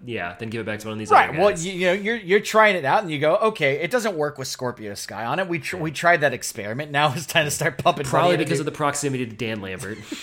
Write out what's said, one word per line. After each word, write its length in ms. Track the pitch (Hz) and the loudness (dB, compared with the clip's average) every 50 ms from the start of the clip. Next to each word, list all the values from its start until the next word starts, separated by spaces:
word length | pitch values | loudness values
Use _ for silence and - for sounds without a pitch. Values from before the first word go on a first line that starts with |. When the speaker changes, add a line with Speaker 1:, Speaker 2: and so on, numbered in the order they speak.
| - | -12
Speaker 1:
yeah, 320 | 123 113 101 87 87 90 - | -8 -6 -6 -6 -6 -8 -8
then 120 | 117 110 | -10 -8
give 100 | 107 117 | -6 -6
it 40 | 107 | -6
back 140 | 107 107 104 | -6 -6 -6
to 60 | - 110 | -6 -8
one 40 | 107 | -8
of 60 | 107 | -6
these 120 | 107 - | 0 4
Speaker 2:
Right. 200 | 415 294 214 - | 6 6 6 4
Speaker 1:
other 80 | 139 156 | 2 2
Speaker 2:
Well, 100 | 190 208 | 2 2
Speaker 1:
guys. 140 | 190 170 160 | 2 2 -4
Speaker 2:
you, 80 | 190 190 | -6 -4
you 140 | 175 185 | 0 2
know, 60 | 180 175 | 2 2
you're, 220 | 208 196 208 233 | 0 0 -2 -4
you're 240 | 233 196 165 190 214 | -4 0 2 2 2
trying 360 | 214 - - 220 220 214 196 | 2 4 4 6 6 6 6
it 80 | 180 139 | 2 2
out, 180 | 131 156 214 214 | 2 2 2 2
and 80 | 165 | 0
you 80 | 151 143 | -2 0
go, 180 | 151 151 175 | 2 4 4
"Okay, 420 | - 226 220 - - 156 135 139 147 | 4 2 2 0 2 0 2 2 0
it 100 | 165 - | -2 0
doesn't 260 | 247 254 208 226 185 | -2 0 0 0 -2
work 200 | 151 147 147 143 - | -2 -2 -4 -4 -6
with 100 | 127 - | -10 -10
Scorpio 460 | - - 127 123 113 - 107 101 101 | -8 -6 -6 -6 -6 -6 -8 -10 -10
Sky 300 | - - - 107 98 113 | -10 -10 -10 -8 -6 -4
on 140 | 117 143 175 | -2 -2 -2
it. 100 | 190 175 | -2 -2
We 100 | 170 160 | -2 -4
tr-, 160 | - - - | -4 -6 -6
Speaker 1:
Yeah. 60 | 185 156 | -4 -4
Speaker 2:
we 80 | 156 139 | -4 -4
tried 280 | - 175 170 175 156 | 0 4 4 4 6
that 140 | 147 139 123 | 4 2 0
experiment. 560 | - - - - 117 98 104 113 131 156 151 | 0 -6 -8 -8 -8 -8 -6 -6 -6 -6 -2
Now 220 | 143 143 151 151 123 | 0 2 2 2 2
it's 100 | 170 151 | 0 -4
time 200 | - - 170 151 | -2 0 2 2
to 40 | 147 | 2
start 280 | 135 - 147 170 - - | 0 0 0 -2 0 0
pumping 260 | - 175 165 - 139 | 2 2 2 2 0
Speaker 1:
Probably 280 | 131 160 151 165 180 175 | 0 2 4 4 4 4
Speaker 2:
money 20 | |
into 100 | 156 160 | 2 2
Speaker 1:
because 140 | 147 165 143 | 0 0 -2
Speaker 2:
it." 40 | 156 | -2
Speaker 1:
of 40 | |
the 60 | 143 139 | -4 -4
proximity 480 | - 151 143 139 - - 139 135 127 127 | -2 0 0 0 0 -2 -2 -2 -2 -4
to 100 | 113 107 | -6 -6
Dan 260 | 104 123 110 110 104 98 | -6 -6 -6 -6 -6 -6
Lambert. 360 | 95 92 90 - 95 110 107 104 - - - | -8 -8 -8 -8 -10 -10 -10 -10 -12 -8 -4